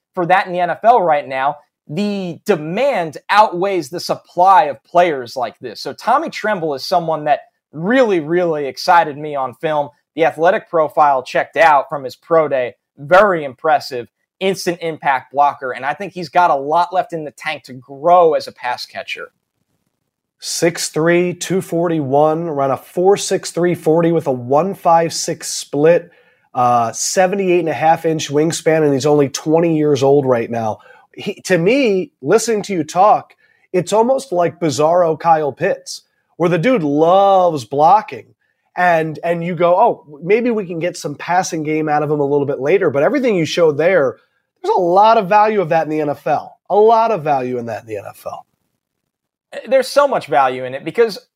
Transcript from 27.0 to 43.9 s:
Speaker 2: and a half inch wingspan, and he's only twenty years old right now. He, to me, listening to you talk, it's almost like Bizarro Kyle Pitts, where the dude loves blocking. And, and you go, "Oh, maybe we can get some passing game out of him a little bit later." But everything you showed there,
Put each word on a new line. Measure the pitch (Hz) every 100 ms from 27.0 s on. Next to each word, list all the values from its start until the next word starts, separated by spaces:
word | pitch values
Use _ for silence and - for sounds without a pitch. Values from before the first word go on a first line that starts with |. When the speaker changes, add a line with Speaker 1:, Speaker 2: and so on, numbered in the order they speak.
| - - 185 202 185 175
Speaker 2:
and | 160
a |
half | 135 160 165 165
inch | 156 -
wingspan, | 143 160 160 - 160
and | 151
he's | 139 147
only | 147 143
twenty | - - 160 170 156
years | 151 139
old | 135 143 135
right | 120 107
now. | 117 110 101 - - _ -
He, | 156 -
to | - 180
me, | 170 269 254 190 175 _
listening | 135 214 226 214
to | 185
you | 190
talk, | 151 175 202 160 - _ _ _ _
it's | 180 170
almost | 208 233 269 -
like | 175 170 170
Bizarro | 165 127 151 175 165 151
Kyle | 165 160 147
Pitts, | 123 180 - - - _ _ _ -
where | 170
the | 170
dude | 196 254
loves | 151 143 160 190 196 190 180 156 117
blocking. | 139 156 202 - 120 95 _ _ _ _ -
And, | 180 165 160 151
and | 170 170
you | 170 170
go, | 175 180
"Oh, | 226 156 - 147
maybe | 170 214 240
we | 220 175
can | 175
get | 175 170
some | 165 135
passing | - 175 180 165
game | 151 156 156
out | 147
of | 151
him | 151
a | 143
little | 143 143
bit | 135
later." | 135 190 175
But | 135
everything | 156 277 247 190
you | 151
showed | - 165 139
there, | 165